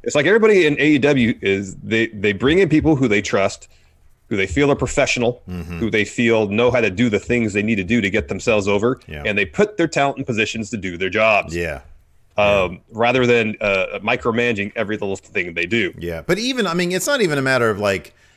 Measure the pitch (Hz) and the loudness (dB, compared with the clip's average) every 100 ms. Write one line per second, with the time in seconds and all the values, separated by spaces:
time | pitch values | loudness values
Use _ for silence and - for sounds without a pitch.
0 | 120 147 151 220 220 196 156 135 147 147 | -2 0 2 4 6 6 4 2 4 4
1 | 139 139 113 - 101 98 98 - 101 113 | 4 4 2 0 -2 -2 -4 -12 -2 0
2 | 113 107 104 98 120 170 185 151 147 143 | 0 -2 -2 0 2 2 4 2 2 2
3 | 127 104 101 107 95 - - _ _ _ | 2 0 0 0 0 -4 -20 _ _ _
4 | _ _ _ 104 95 107 143 135 131 - | _ _ _ -4 -2 2 2 2 0 0
5 | 127 - 117 123 - 90 78 85 110 107 | 0 0 -2 -4 -12 -12 -10 -6 -2 0
6 | 101 - 117 110 104 107 123 123 110 92 | -2 0 2 4 2 2 2 2 0 2
7 | 123 104 - 120 110 101 104 107 90 120 | 0 0 0 0 0 0 0 -2 0 0
8 | 98 104 - 98 - 107 98 101 117 131 | 2 -2 -4 -4 0 0 2 0 0 -4
9 | - 76 - 101 101 - 208 208 165 - | -10 -8 -4 -2 -2 0 -2 0 -2 0
10 | 139 131 135 110 107 113 104 113 92 85 | -2 -2 -6 -4 -4 -4 -8 -8 -8 -6
11 | 95 101 110 101 80 85 85 69 - - | -4 2 2 2 0 -6 -6 -8 -14 -20
12 | _ _ _ - 104 101 90 90 _ 113 | _ _ _ 0 2 2 0 -6 _ -2
13 | 117 127 123 120 110 107 104 95 92 101 | 0 2 2 2 0 -2 -2 -2 -2 -6
14 | 104 123 123 113 120 104 101 117 104 107 | -4 -2 -2 0 0 -2 -6 -6 -6 -4
15 | 101 95 - 101 87 85 87 117 92 - | -6 -8 -8 -8 -6 -6 -2 -2 -2 -6
16 | 85 82 - 185 247 254 190 170 175 185 | -10 -8 -4 -4 -2 -2 -2 -2 -2 -2
17 | 254 285 190 147 131 131 117 101 104 95 | -2 0 0 0 0 2 2 0 -2 -2
18 | - _ _ | -6 _ _